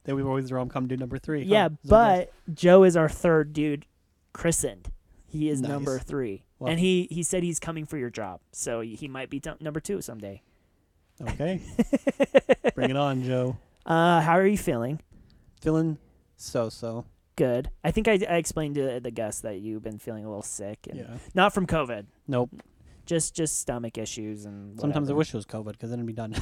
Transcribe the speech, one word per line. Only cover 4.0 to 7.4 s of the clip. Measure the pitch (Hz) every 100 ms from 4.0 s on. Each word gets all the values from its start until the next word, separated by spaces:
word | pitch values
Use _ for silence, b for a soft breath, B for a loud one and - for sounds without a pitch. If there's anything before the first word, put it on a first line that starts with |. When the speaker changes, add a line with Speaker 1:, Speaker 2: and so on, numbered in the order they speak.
| _ _ _
Speaker 2:
christened. | - 170 160 135 95 - - _ _ _
He | 156 151
is | 143
Speaker 1:
Nice. | 131
Speaker 2:
number | 143 139 131
three. | - 147 120 98 _ -
Speaker 1:
Well | 131
Speaker 2:
And | 165
he, | 185 180 180
he | 160
said | 165 185